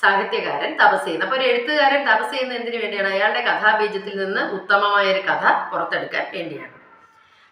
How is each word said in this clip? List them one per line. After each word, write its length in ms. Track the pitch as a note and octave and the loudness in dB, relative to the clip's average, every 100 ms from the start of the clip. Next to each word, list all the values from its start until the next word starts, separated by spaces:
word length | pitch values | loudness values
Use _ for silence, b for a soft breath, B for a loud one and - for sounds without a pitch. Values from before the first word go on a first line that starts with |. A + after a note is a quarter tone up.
സാഹിത്യകാരൻ 760 | G#3 G3 G3 A3 E3 C#3 F#3+ - | 2 2 0 -2 -2 -2 -4 4
തപസ് 280 | G#3 G3 F3+ | 4 4 0
ചെയ്യുന്നത്. 240 | E3 G3 | -2 -2
അപ്പൊ 120 | C4 | 0
ഒരു 80 | B3+ | 2
എഴുത്തുകാരൻ 540 | A#3+ D4+ D4+ C#4 C#4 | 2 0 4 4 4
തപസ് 280 | A#3 G#3+ - | 4 2 0
ചെയ്യുന്നത് 260 | C4+ B3+ A#3 | -4 -4 -4
എന്തിനു 200 | A3+ A#3 | -6 -4
വേണ്ടിയാണ്? 300 | G3+ G3+ G3 | -4 -2 -2
അയാളുടെ 340 | G3 G#3 A#3+ | 0 0 0
കഥാബീജത്തിൽ 840 | A#3 G#3+ G#3+ A3 G#3 G3 G3 G3 F#3+ | -2 2 2 2 0 -4 -6 -6 -4
നിന്ന് 260 | A3+ - | -2 -4
ഉത്തമമായ 600 | F#3+ - G3+ G#3 G3+ F#3+ | -6 0 2 2 2 2
ഒരു 100 | F#3+ | 0
കഥ 500 | D#3+ - G#3+ - - | 0 0 2 0 -2
പുറത്തെടുക്കാൻ 600 | - F3 F3+ - - - | -6 -4 -4 -4 -6 -6
വേണ്ടിയാണ്. 440 | F#3+ D#3+ C#3 - - - - _ b b b b | -8 -10 -10 -14 -20 -20 -20 _ b b b b